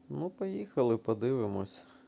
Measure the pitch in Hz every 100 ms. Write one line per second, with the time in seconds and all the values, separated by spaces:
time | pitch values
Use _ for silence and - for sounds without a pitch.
0 | - 143 175 - 190 196 208 - 123 113
1 | - 110 120 131 107 98 98 - - -